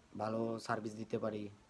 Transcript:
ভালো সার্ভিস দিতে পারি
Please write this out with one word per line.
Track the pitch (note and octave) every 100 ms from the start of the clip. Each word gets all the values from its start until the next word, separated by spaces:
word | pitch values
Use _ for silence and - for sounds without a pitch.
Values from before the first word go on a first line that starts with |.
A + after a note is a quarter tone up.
| - G2
ভালো | A2 A2+ A2+ A2+
সার্ভিস | - A2+ A2 G#2+
দিতে | A2 A2+
পারি | A2 G#2+ G#2 G#2 -